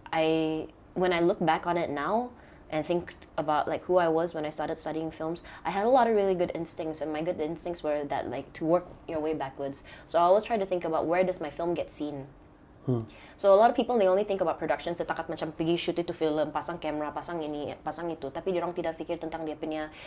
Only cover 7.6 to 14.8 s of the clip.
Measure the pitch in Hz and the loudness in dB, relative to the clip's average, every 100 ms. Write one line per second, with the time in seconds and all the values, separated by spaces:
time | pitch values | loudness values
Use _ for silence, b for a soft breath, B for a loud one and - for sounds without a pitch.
7.6 | 180 170 151 147 143 139 - 123 - - | -6 -4 -2 -2 -2 -4 -4 -6 -8 -4
8.6 | 160 175 175 - - 160 156 151 139 - | 2 2 0 -14 -8 -4 -2 -2 -4 -6
9.6 | 139 139 - B B 160 175 196 - 226 | -8 -8 -14 B B 4 6 6 4 -2
10.6 | 190 180 170 160 156 175 185 180 151 - | 0 -2 0 0 2 4 2 0 -6 -4
11.6 | 170 160 - - 147 143 139 - - - | -2 -2 -4 -6 -6 -8 -12 -18 -20 -20
12.6 | - - - 120 113 B B B 202 196 | -20 -10 -2 -2 -2 B B B 8 8
13.6 | 233 233 240 240 190 190 208 196 170 156 | 8 6 2 4 4 4 2 0 0 0
14.6 | 156 147 | 0 -2